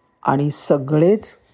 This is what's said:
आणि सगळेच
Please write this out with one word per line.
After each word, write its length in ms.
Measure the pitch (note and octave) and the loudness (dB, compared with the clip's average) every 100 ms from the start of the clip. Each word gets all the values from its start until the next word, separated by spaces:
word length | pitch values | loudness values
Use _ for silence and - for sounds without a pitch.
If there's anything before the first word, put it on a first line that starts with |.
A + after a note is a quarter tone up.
| _ _ | _ _
आणि 280 | - C#3 D3 | -4 -2 -2
सगळेच 880 | - - C#3+ C3 D3+ E3+ G#3+ - - _ | -2 0 0 0 2 2 2 -2 -10 _